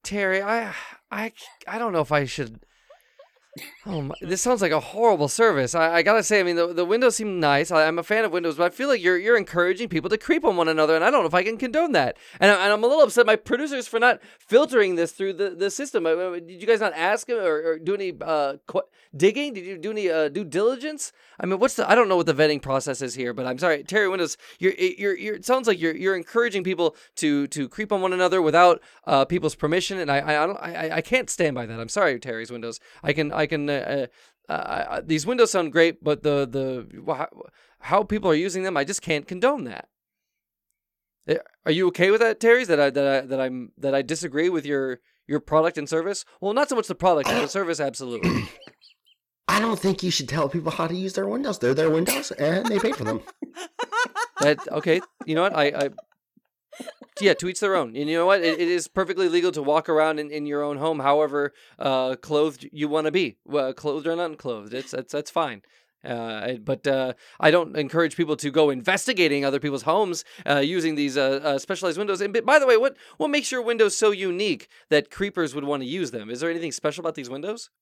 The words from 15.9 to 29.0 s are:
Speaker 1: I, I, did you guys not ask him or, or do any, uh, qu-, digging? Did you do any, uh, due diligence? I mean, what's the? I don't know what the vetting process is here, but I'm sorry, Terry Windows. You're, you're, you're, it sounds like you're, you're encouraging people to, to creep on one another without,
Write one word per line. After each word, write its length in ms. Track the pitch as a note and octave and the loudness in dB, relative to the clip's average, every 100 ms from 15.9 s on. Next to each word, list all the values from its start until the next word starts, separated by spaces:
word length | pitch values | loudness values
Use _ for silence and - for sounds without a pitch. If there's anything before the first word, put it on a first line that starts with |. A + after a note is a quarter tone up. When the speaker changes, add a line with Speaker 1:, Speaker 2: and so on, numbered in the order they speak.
| A3 D#3+ | -2 0
Speaker 1:
I, 60 | |
I, 280 | E3 F#3 F3 | 0 -2 -8
did 200 | E3 F#3 | -12 -8
you 40 | G#3+ | 0
guys 140 | A3 | 2
not 140 | G#3 | 2
ask 340 | D#3+ F3 A3+ - | 0 0 0 -2
him 100 | A#3 | -2
or, 340 | F#3 D3+ E3 | 0 0 -2
or 60 | D#3+ | -2
do 160 | E3 | -4
any, 200 | G3 F#3+ E3 | -4 -4 -6
uh, 320 | D3+ D#3 C#3 C#3+ - | -2 0 0 -4 -6
qu-, 160 | F#3 - _ _ | -6 -6 _ _
digging? 380 | C#3+ F#3+ A3 D4 | 2 2 4 -6
Did 140 | G#3+ F3+ | -8 -12
you 100 | F#3 | -10
do 140 | F3+ | -8
any, 180 | G#3+ F#3+ | -2 0
uh, 200 | D#3+ D3+ | 0 0
due 140 | D3+ | -2
diligence? 680 | F3+ D#3+ A3 C4 D4 D4+ - _ _ - | -4 0 0 0 -8 -10 -12 _ _ -8
I 60 | |
mean, 140 | F3+ F#3+ | -4 0
what's 160 | B3+ | 0
the? 160 | - - | 0 4
I 40 | |
don't 140 | A3+ G#3+ | 4 6
know 80 | F#3 | 2
what 100 | E3 | 2
the 80 | |
vetting 280 | C#3 D#3 D3 | 4 2 2
process 400 | C3+ C3+ C#3+ C3 | -2 -2 -2 -6
is 120 | C3 | -6
here, 200 | A#2 B2 | -6 -6
but 120 | A2+ B2+ | -4 -6
I'm 120 | B2+ | -2
sorry, 240 | F3 D3 | 0 0
Terry 260 | - G#3 G3 | 0 0 0
Windows. 300 | F#3+ D#3+ - - - | 0 -4 -6 -16 -2
You're, 120 | F3+ | -2
you're, 420 | - F#3 F3+ G3+ F#3+ | 2 -2 0 -2 -2
you're, 180 | G#3+ | -6
it 100 | G3+ | -8
sounds 220 | F3+ B3+ A3+ | -2 0 2
like 140 | F#3 | 0
you're, 140 | E3 | 0
you're 220 | D#3 F#3 F#3+ | 0 -2 -2
encouraging 460 | E3 A3+ A#3+ G3 | -2 0 0 -2
people 340 | F3+ F3 E3 - _ - | -4 0 0 -2 _ -2
to, 320 | D#3 C#3+ C#3+ | 0 0 -2
to 200 | D3 C3 | -6 -8
creep 240 | - G#3+ | -8 -4
on 80 | G3+ | 0
one 120 | F#3 | 0
another 280 | F#3 F3+ F#3+ | 2 2 4
without, 400 | D#3 D#3+ F3+ E3+ - _ | 4 8 6 6 -2 _